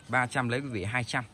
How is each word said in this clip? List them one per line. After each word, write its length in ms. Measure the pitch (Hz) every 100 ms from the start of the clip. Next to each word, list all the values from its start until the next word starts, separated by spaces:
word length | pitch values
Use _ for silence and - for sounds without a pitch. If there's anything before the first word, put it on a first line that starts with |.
| -
ba 180 | 131 123
trăm 220 | 139 120
lấy 120 | 123
quý 80 | 139
vị 160 | 110
hai 200 | 95 123
trăm. 200 | 113 135 117